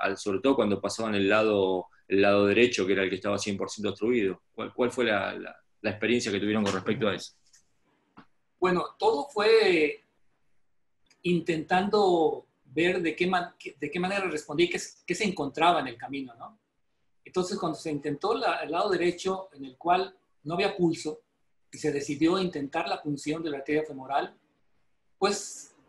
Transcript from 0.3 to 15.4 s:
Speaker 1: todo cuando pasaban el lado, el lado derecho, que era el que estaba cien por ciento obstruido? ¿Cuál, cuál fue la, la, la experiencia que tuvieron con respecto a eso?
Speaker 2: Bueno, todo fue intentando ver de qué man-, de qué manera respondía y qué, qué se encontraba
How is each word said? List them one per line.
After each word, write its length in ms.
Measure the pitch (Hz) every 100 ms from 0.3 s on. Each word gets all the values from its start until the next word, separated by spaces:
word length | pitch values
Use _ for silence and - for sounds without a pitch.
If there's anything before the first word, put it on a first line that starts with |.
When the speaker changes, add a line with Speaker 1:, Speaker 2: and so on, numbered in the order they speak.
| 95
Speaker 1:
todo 160 | 135 135
cuando 240 | 107 98
pasaban 340 | 98 - 110
el 140 | 101 98
lado, 580 | 107 110 104 95 92 - _ _
el 140 | 98
lado 220 | 101 101
derecho, 400 | 101 107 120 -
que 100 | 92
era 100 | 98
el 40 | 95
que 80 | 92
estaba 220 | 104 101
cien 180 | 107 98
por 140 | 95
ciento 200 | - 101
obstruido? 520 | - 110 123 98 90 _
¿Cuál, 240 | - 82
cuál 160 | - 123
fue 140 | 131
la, 280 | 117 101 98
la, 220 | 92 90 - _ _
la 80 | 104
experiencia 400 | 101 110 120 113
que 100 | 101
tuvieron 220 | 104 107
con 120 | 98
respecto 340 | 95 92 104 107
a 60 |
eso? 180 | 90 - - _ _ _ _ _ _ _ - - _ _ _
Speaker 2:
Bueno, 260 | 180 180 - -
todo 300 | 208 226 -
fue 720 | 208 415 - 196 165 147 143 _ _ _ _ _ _ _ _ _ _ _ _
intentando 1200 | 175 175 165 160 - 185 202 208 190 175 151 - - _
ver 360 | _ 135 175 185
de 160 | 165 151
qué 100 | 180
man-, 280 | 185 175 - - -
de 120 | 147
qué 80 | 170
manera 280 | 180 202 185
respondía 380 | 151 - 147 175
y 40 |
qué, 100 | 185 - - -
qué 80 |
se 100 | 175
encontraba 560 | 208 180